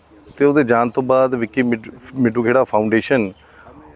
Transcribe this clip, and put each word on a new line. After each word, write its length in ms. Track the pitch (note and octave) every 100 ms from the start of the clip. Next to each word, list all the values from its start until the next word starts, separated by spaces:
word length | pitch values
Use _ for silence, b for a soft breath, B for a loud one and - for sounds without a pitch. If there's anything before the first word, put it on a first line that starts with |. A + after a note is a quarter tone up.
| _ - - -
ਤੇ 80 |
ਉਹਦੇ 180 | C#3+ C#3+
ਜਾਣ 260 | A#2+ A#2 A#2+
ਤੋਂ 140 | C3+
ਬਾਅਦ 320 | B2+ C3 C3
ਵਿੱਕੀ 280 | B2+ A2+ C3+
ਮਿੱਡ-, 320 | B2 A#2 A2+ - - C3
ਮਿੱਡੂ 240 | A#2+ A#2
ਖੇੜਾ 220 | A#2 B2+
ਫਾਊਂਡੇਸ਼ਨ 680 | B2 G#2+ G#2+ A2 - C3 G2 - B B B B -